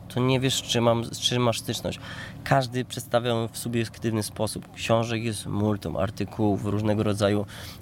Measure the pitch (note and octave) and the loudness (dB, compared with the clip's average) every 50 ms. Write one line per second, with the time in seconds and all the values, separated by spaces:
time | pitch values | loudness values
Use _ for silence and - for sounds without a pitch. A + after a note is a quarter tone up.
0 | - - - A#2+ B2 C3 C3+ B2 C3 C3 - - - - - A#2+ A#2 A#2+ A2+ A#2 | -14 -4 -2 2 4 4 4 4 4 2 0 0 -2 0 2 4 6 6 4 4
1 | A2 - - - - - B2+ B2 B2 A#2 A2 - - - A2+ - - - - - | 0 -4 -6 -2 -2 0 2 4 4 2 2 0 -4 -6 -6 -4 -4 -6 -6 -6
2 | - - - - - - - - - - C#3 C3+ C3 A#2 B2 B2+ A#2+ - - B2 | -10 -12 -12 -12 -12 -12 -12 -10 0 2 2 2 2 0 -4 -4 -4 -4 -8 -10
3 | - - - A#2+ A#2+ B2 A#2 A2+ A2+ A2 - - - B2 A#2+ A#2 A2+ - - - | -6 0 0 0 2 2 0 0 0 -2 -6 -6 -6 -2 0 0 -2 -2 -4 -4
4 | - A#2 A2 G#2+ G#2 - - - A2 G#2 - - - - - - - - A2+ A2+ | -2 0 0 0 -2 -2 -2 -2 -2 -2 -2 -8 -10 -12 -12 -8 2 2 4 4
5 | A2+ A#2 A#2 A2 A#2 A#2 G#2+ - - - G2+ G2+ G#2 G#2+ G#2 G2 - E2 - C#2+ | 4 0 -2 -2 -2 -4 -4 -4 -6 -4 0 2 2 2 2 0 -2 -4 -2 0
6 | F#2+ G2+ - - G2+ - - - G#2+ G#2 G2 - - G#2 G2+ G#2+ G#2+ G#2+ G#2 G#2+ | -2 -2 -2 -4 -6 -6 0 2 2 2 2 2 0 -2 0 0 2 2 2 2
7 | G#2 G#2+ G2+ G#2 G#2 G2 G#2 G#2 G#2 - - - - - - - | 2 0 2 2 4 4 4 2 0 -4 -10 -14 -14 -14 -12 -4